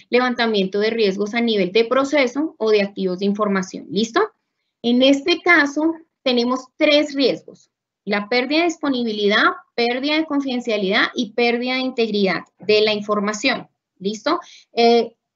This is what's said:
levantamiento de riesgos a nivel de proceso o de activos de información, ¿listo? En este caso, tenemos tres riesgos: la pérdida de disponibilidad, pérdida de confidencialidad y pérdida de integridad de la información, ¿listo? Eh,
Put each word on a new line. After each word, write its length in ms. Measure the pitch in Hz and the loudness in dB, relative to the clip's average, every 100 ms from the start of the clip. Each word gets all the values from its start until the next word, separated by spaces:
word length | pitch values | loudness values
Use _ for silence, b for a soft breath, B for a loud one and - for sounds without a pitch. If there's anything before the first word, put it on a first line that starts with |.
| B | B
levantamiento 680 | 240 254 240 226 208 190 202 | 0 0 0 0 0 0 0
de 100 | 214 | -2
riesgos 440 | 226 202 196 202 | 0 0 0 -4
a 80 | 233 | -2
nivel 300 | 233 208 180 | 0 0 2
de 140 | 208 233 | 2 2
proceso 720 | 254 277 294 247 269 320 - | 2 2 2 0 0 -6 -4
o 120 | 220 | 2
de 120 | 214 | 2
activos 380 | 196 196 190 180 | 2 -2 -4 -2
de 60 | 202 | -2
información, 640 | 208 208 196 185 - - | -2 -2 -2 -4 -10 -6
¿listo? 320 | 175 226 339 427 _ _ _ _ _ | -4 -2 -2 -2 _ _ _ _ _
En 200 | 233 240 | 0 4
este 400 | 269 277 302 349 | 4 4 2 -2
caso, 520 | 359 339 285 294 320 330 - _ | 2 2 2 0 -2 -2 -12 _
tenemos 440 | 262 247 240 247 - - | -2 0 0 -4 -6 -2
tres 360 | 302 294 294 | 2 4 2
riesgos: 580 | 277 247 160 - - _ _ _ _ | 0 0 0 -8 -20 _ _ _ _
la 240 | - 208 208 | -6 -4 -2
pérdida 300 | 247 269 302 | -2 0 0
de 60 | 349 | 0
disponibilidad, 800 | 320 285 254 233 208 202 214 320 370 _ | -2 -4 -2 -2 0 2 4 2 0 _
pérdida 440 | - 233 254 285 302 | -4 -2 -2 -2 -2
de 80 | 320 | -2
confidencialidad 840 | 285 269 247 240 208 190 220 302 - | -2 -2 -4 -2 -2 0 0 0 -4
y 160 | 214 | -6
pérdida 440 | - 240 240 247 254 | -2 0 0 -2 -4
de 60 | |
integridad 640 | 262 254 226 208 190 170 - _ | -4 -2 -2 0 0 -2 -8 _
de 220 | 185 214 | 2 2
la 120 | 214 | 2
información, 720 | 208 208 208 202 208 269 220 - _ _ - | -2 -2 -2 -2 -2 -2 -2 -8 _ _ -10
¿listo? 400 | 190 214 294 349 B B B | -8 -4 -4 -4 B B B
Eh, 420 | 226 233 233 226 _ _ | 2 4 4 2 _ _